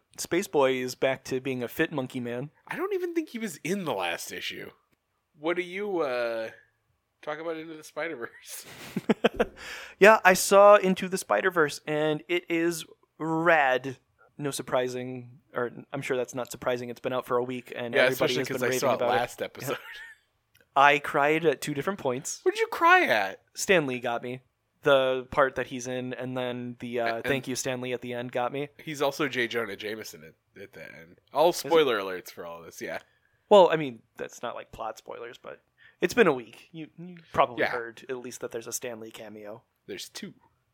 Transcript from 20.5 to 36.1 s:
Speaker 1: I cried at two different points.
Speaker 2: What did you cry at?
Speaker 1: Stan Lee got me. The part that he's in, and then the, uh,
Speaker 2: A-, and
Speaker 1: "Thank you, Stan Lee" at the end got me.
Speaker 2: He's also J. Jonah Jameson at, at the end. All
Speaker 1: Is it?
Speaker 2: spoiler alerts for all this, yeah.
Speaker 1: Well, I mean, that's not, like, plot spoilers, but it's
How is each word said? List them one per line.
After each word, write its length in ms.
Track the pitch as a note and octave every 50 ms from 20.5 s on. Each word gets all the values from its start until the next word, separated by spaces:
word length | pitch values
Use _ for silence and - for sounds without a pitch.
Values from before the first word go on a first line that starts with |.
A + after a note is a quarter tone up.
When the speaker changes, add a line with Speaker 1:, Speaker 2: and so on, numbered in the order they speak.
| _ _ _ _ -
Speaker 1:
I 240 | C#3+ C#3 C#3+ D3 D3
cried 440 | - - - D3+ C#3+ D3 D#3 D#3+ E3+
at 160 | D#3 C3+ -
two 140 | - D3 D3
different 240 | C#3 - F#3+ G3+ -
points. 400 | - C3+ B2 C3+ D#3 - - - -
Speaker 2:
What 100 | F#4 G4
did 60 | A4
you 80 | A4+ A4
cry 340 | - - E4+ E4 F4+ F#4 E4
at? 340 | - B2 G#2+ G2 - F#3+ - _ _ -
Speaker 1:
Stan 340 | - - - G3 E3+ D3+ C3
Lee 100 | B2+ B2
got 240 | A#2+ B2 A#2+ A#2
me. 200 | - B2 B2 B2+ _ _ _ _ _ _ _ _
The 440 | - D3 C#3 C3+ C3 C3 C3 C3 B2 B2+
part 240 | - D#3 C#3 C3 -
that 100 | C3 B2
he's 220 | - C#3 B2 A#2+ B2+
in, 260 | B2+ B2+ B2 B2+ B2
and 220 | A2 B2+ B2+ B2+ B2+
then 380 | B2+ B2 B2 B2 B2 B2 A#2+ -
the, 220 | B2 A#2+ A#2+ A#2+
uh, 60 | A#2
Speaker 2:
A-, 80 | A#2 A#2
and 80 | A#2 A#2+
Speaker 1:
"Thank 240 | B2+ C#3 C3+ B2 C3+
you, 80 | B2+
Stan 240 | - - C3+ B2+ B2
Lee" 120 | B2 B2+
at 80 | B2 A#2
the 140 | - B2 A#2+
end 160 | A#2+ B2 B2+
got 220 | - C3 B2 A#2+
me. 160 | C#3 C3+ D3 C#3 _ - -
Speaker 2:
He's 180 | D#3 D3+ C3+
also 240 | D3 C#3 C#3 - D#3
J. 220 | C3 B2 B2+ A#2+ A2+
Jonah 260 | A2 A#2 A2+ G2+ G2
Jameson 480 | F#2+ G#2+ G#2 A2 A2 G#2 - - D#2
at, 400 | D2+ D#2+ - _ _ _ _ -
at 100 | G2+ F#2+ -
the 100 | E2 D#2+
end. 340 | - - - - E3 - _ _ _ -
All 140 | C3+ D#3+ F3
Speaker 1:
Is 80 | E3+
it? 100 | - -
Speaker 2:
spoiler 320 | C#3 E3 D#3+ D3+ C3 A#2 G#2
alerts 320 | G2 F#2+ F#2 F2+ - -
for 160 | - - F2
all 160 | E2+ E2+ E2+
this, 180 | E2 F2 - -
yeah. 180 | A2+ E2+ D#2+ - - _ _ _ _ _ _ _ _ -
Speaker 1:
Well, 200 | G#3 G3+ F3 D#3
I 40 | E3
mean, 260 | D#3+ D3+ C3+ A#2 A2+ _ _ _
that's 240 | - - - - -
not, 140 | - A#2 A2+
like, 160 | A2 - -
plot 280 | - - A2+ A2 - -
spoilers, 380 | - A#2 A#2 A2+ A#2 A#2 -
but 240 | - - - - - _ _ _ _ - - _ -
it's 140 | - F3+